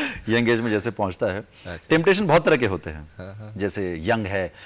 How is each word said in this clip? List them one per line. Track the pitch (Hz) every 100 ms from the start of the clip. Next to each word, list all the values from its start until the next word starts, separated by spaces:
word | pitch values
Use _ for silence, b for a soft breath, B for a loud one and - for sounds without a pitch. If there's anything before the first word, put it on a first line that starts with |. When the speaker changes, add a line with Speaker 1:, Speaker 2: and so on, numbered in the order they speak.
| 285 B -
Speaker 1:
यंग | 117 117
एज | 117
में | 117
जैसे | 104 117
पहुँचता | 101 98 90 107
है, | 95
Speaker 2:
अच्छा। | - - 92 85 -
Speaker 1:
टेम्पटेशन | 160 170 190 196
बहुत | 165 170
तरह | 151
के | 113
होते | 90 85
हैं। | 78 76 -
Speaker 2:
हाँ, | 95 101
हाँ। | 107 107
Speaker 1:
जैसे | 98 104 92 82
यंग | 85 113 98
है, | 98 90 B